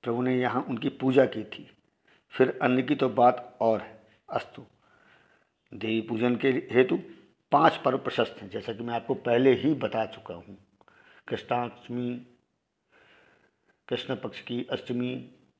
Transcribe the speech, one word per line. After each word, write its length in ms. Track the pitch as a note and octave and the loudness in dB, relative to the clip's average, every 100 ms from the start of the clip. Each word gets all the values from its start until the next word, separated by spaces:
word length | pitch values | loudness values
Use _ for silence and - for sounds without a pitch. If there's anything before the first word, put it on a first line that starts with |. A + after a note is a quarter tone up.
प्रभु 180 | B2 A#2 | -2 0
ने 180 | B2+ B2+ | 0 0
यहाँ 260 | B2+ A#2+ - | 0 -2 -4
उनकी 200 | A#2 C3+ | -4 -4
पूजा 360 | - C3 C3 B2+ | -2 4 6 4
की 180 | A2+ | 2
थी, 280 | G#2 - - _ _ _ _ _ _ | -10 -14 -18 _ _ _ _ _ _
फिर 300 | - B2+ - | 2 2 4
अन्य 220 | C3+ B2+ | 0 2
की 120 | B2 C#3+ | 0 0
तो 140 | C3 | 0
बात 480 | A2 B2 B2 - - | 6 4 4 -10 -2
और 200 | A2+ G#2+ | 0 0
है। 220 | - - _ _ - | -4 -18 _ _ -8
अस्तु, 340 | B2+ - - - _ _ _ _ _ _ _ _ _ _ | -8 -8 -18 -20 _ _ _ _ _ _ _ _ _ _
देवी 280 | G2 A2 A2+ | -8 -2 -2
पूजन 340 | A2 A2+ B2 A#2+ | -2 -2 0 2
के 140 | C#3 | 0
हेतु 500 | B2+ - A#2 B2+ F#3 - - - _ _ | 0 2 4 4 2 -4 -20 -20 _ _
पांच 260 | C#3+ D#3+ - | 4 4 4
पर्व 200 | C3+ C3 | -2 0
प्रशस्त 380 | C3 - A2 - | -2 -2 -2 -4
हैं, 80 | G2 | -10
जैसा 240 | G#2 G2+ | -10 -8
कि 100 | G#2+ | -8
मैं 100 | A#2 | -6
आपको 200 | A#2 - | -6 -4
पहले 400 | B2+ B2 A#2+ C3+ | -4 2 4 6
ही 200 | B2 C#3 | 6 2
बता 320 | D#3+ G#2 A2+ A2 | 0 -2 -2 -4
चुका 280 | - - | -8 -14
हूँ। 240 | E2+ - G2+ _ _ _ _ _ - - | -14 -14 -20 _ _ _ _ _ -20 -8
कृष्णाष्टमी, 960 | G#2+ - B2 A#2+ - - A#2+ B2 B2 B2 _ _ _ _ _ _ _ _ _ _ _ _ _ _ _ - | -8 -2 -2 -2 -10 -8 -6 -4 -6 -12 _ _ _ _ _ _ _ _ _ _ _ _ _ _ _ -6
कृष्ण 280 | A#2+ - B2 | -6 -4 -6
पक्ष 260 | A#2 - | -8 -12
की 260 | - A#2+ - | -8 -8 -6
अष्टमी 600 | B2+ - B2 B2 B2+ B2+ _ _ | -8 -6 -4 -4 -6 -14 _ _